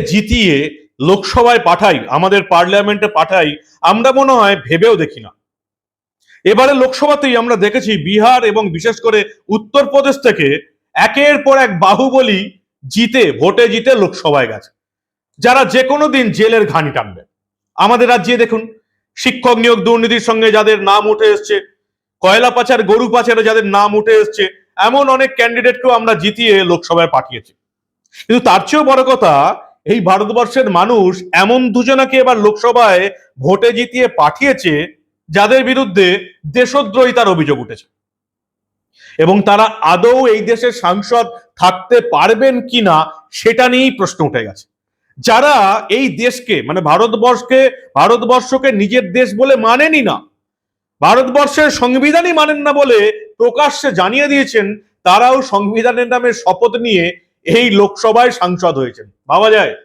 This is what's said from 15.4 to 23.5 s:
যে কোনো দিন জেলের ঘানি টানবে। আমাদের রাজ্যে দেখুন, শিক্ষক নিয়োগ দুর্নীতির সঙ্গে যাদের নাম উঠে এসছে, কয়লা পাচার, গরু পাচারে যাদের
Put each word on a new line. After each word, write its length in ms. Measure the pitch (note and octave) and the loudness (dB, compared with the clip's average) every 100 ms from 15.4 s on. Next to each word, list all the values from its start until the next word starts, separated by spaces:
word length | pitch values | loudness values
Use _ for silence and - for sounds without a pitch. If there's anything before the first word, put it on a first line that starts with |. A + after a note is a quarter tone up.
| A#3+ C4 A3+ | 0 2 2
যে 160 | B3 | 0
কোনো 220 | B3+ C#4+ D4+ | 0 0 0
দিন 160 | C4 A#3 | -2 -2
জেলের 320 | E3 A3 A3+ F3+ | 0 0 0 0
ঘানি 260 | D3+ D3+ | -2 -4
টানবে। 300 | B2+ G#2 F2+ - _ _ _ _ - | -6 -8 -12 -20 _ _ _ _ -2
আমাদের 300 | G3 A#3+ A#3 | 0 2 2
রাজ্যে 320 | A#3+ E3+ A#3+ | 2 0 -2
দেখুন, 180 | A#3 A3+ A3+ - _ _ _ - | 0 -4 -8 -18 _ _ _ -8
শিক্ষক 400 | C4 B3+ B3 A#3 | -6 -2 0 2
নিয়োগ 200 | A#3 A#3 | 2 2
দুর্নীতির 480 | F#3+ A#3 A3+ A#3 A3+ | 2 0 0 -2 -2
সঙ্গে 220 | A3 A3 | 0 2
যাদের 260 | G#3+ G#3 G#3+ | 2 2 0
নাম 200 | G3 G3+ G#3 | 2 2 2
উঠে 200 | G#3+ G#4+ | 0 2
এসছে, 280 | G#4 - G4+ - _ _ _ _ _ | 0 -2 -6 -6 _ _ _ _ _
কয়লা 280 | F#3 G#3 B3 | 0 2 2
পাচার, 280 | A#3+ A#3+ B3 | 0 0 0
গরু 240 | F#3+ A3 A#3+ | 2 0 2
পাচারে 320 | A#3+ A#3 A3+ | 0 0 0
যাদের 220 | A3 | 2